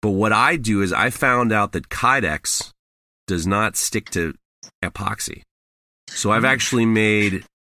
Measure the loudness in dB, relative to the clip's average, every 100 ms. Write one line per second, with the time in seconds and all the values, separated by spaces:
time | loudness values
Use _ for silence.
0 | 0 0 2 4 2 2 0 0 2 2
1 | 0 0 0 2 2 2 0 -4 -6 -2
2 | 0 2 0 -2 -4 -6 -6 _ _ _
3 | _ _ -4 -2 0 0 0 -2 -4 -4
4 | -4 -4 -4 -6 _ _ -20 _ -8 -4
5 | -6 -6 -8 -10 -18 _ _ _ _ _
6 | -14 -4 0 2 2 0 0 2 2 4
7 | 4 2 2 -2 -8 _ _